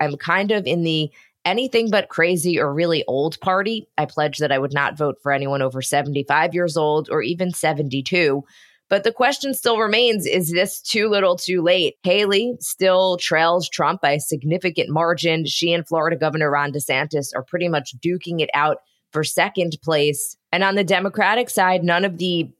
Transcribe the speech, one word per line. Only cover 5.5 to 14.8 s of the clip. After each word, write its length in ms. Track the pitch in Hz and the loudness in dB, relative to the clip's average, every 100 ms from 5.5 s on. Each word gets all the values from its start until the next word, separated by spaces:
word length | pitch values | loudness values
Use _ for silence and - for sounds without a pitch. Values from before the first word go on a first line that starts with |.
| 139 | -2
over 220 | 131 131 | -2 -4
seventy-five 720 | 127 143 139 143 139 147 170 | -2 -2 0 -4 0 2 2
years 220 | 175 175 156 | 0 -2 0
old 320 | 151 151 147 | 2 0 0
or 100 | 156 | -2
even 280 | 180 170 185 | -2 -2 -4
seventy-two." 920 | 170 160 151 143 135 131 180 156 139 - - - _ - | -2 -2 -2 -2 -4 -2 2 2 0 -6 -20 -20 _ -2
But 120 | 202 | 0
the 100 | 208 | 0
question 420 | 233 247 277 277 | 0 0 0 -4
still 240 | 262 240 226 | -2 0 0
remains, 480 | 214 220 240 214 147 | 2 2 2 2 0
is 260 | 185 160 | 0 0
this 280 | 170 190 - | 0 -2 -4
too 280 | - 226 214 | -4 0 2
little 280 | 208 190 175 | 2 2 2
too 260 | - 180 | 0 0
late? 340 | 170 185 160 - | 4 2 2 -2
Haley 520 | 180 196 208 196 240 240 | 0 2 4 2 0 -4
still 560 | - - 185 185 190 175 | -8 0 4 4 4 0
trails 500 | - 160 170 180 151 | 0 2 4 2 0
Trump 360 | - 151 185 | -2 0 2
by 100 | 147 | 0
a 80 | 147 | 0
significant 680 | - 147 143 175 180 165 | -2 -4 -2 -2 -2 -2